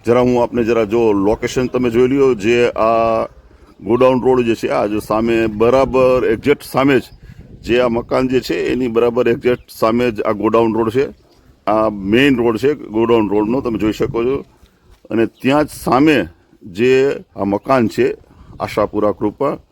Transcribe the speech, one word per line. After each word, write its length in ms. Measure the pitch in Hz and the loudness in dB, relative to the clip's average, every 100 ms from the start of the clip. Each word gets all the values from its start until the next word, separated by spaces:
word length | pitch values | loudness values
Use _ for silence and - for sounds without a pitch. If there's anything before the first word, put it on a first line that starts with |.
| 113 | 2
જરા 180 | 120 | 2
હું 140 | 123 123 | 2 2
આપને 240 | 117 113 | 0 -2
જરા 220 | 110 117 107 | 0 0 0
જો 160 | 117 113 | 2 2
લોકેશન 540 | 101 98 113 120 131 123 | 2 0 0 -2 -4 -2
તમે 200 | 127 123 | -2 0
જોઈ 200 | 117 127 | 2 2
લ્યો, 260 | 139 135 117 | 2 2 2
જે 220 | 101 120 120 - | 0 2 0 0
આ 520 | 113 113 113 113 113 - _ - - - | 0 2 0 -2 -4 -12 _ -20 -20 -14
ગોડાઉન 400 | 95 117 127 131 | -2 4 4 4
રોડ 240 | 120 127 117 | 2 2 2
જે 100 | 107 | -2
છે, 120 | 120 | -2
આ 160 | 139 107 | -2 -2
જો 120 | 107 | -4
સામે 360 | - 110 117 113 110 | -2 -2 0 0 -2
બરાબર 720 | 104 117 131 131 127 127 127 104 | 2 2 4 2 2 2 2 0
એક્ઝેક્ટ 300 | 110 135 143 | 0 0 -2
સામે 320 | - 131 135 127 | -2 0 2 2
જ 60 | - - - - - - - | -2 -20 -20 -20 -20 -16 -2
જે 160 | 120 | 0
આ 80 | 123 | 0
મકાન 400 | 117 - 131 131 | -2 -4 -2 0
જે 100 | 127 | -2
છે 140 | - 170 147 | -2 -4 -2
એની 220 | 123 127 | -2 -2
બરાબર 340 | 113 120 117 117 | 0 0 0 0
એક્ઝેક્ટ 400 | 117 120 123 - | 0 -2 -2 -6
સામે 340 | - 113 117 123 | -2 0 0 -2
જ 100 | 107 | -2
આ 120 | 107 | -4
ગોડાઉન 380 | 101 107 113 117 | -2 0 2 2
રોડ 160 | 110 113 | 0 -2
છે. 120 | 120 143 - _ _ _ _ - | -2 -4 -8 _ _ _ _ -2
આ 220 | 107 110 | 0 0
મેઇન 480 | 104 98 117 143 123 | -4 0 2 2 2
રોડ 200 | 117 110 | 0 0
છે 140 | 131 151 | -2 -2
ગોડાઉન 500 | - 107 117 117 101 | -6 -2 2 2 2
રોડનો, 320 | 104 107 127 | 0 0 -2
તમે 160 | 123 107 | -4 -2
જોઈ 140 | 107 | -2
શકો 260 | 104 110 113 | -2 -4 -2
છો. 140 | 120 139 - _ _ _ _ _ _ | -4 -4 -10 _ _ _ _ _ _
અને 160 | 113 113 | -2 -2
ત્યાં 380 | _ 127 147 151 | _ 0 0 -2
જ 40 | - - | -6 -2
સામે 320 | 123 156 139 82 _ _ _ | 2 4 2 -2 _ _ _
જે 320 | 107 87 123 131 139 - - - | -16 -2 2 2 0 -4 -12 -6
આ 100 | 98 | -4
મકાન 440 | 101 - 135 110 | -4 0 0 0
છે 160 | - 123 - _ - - - | 0 -2 -2 _ -20 -20 -10
આશાપુરા 580 | 107 - 104 104 104 95 | -6 -2 -2 0 -2 -2
કૃપા 400 | 104 - 139 156 _ | -6 -4 -6 -6 _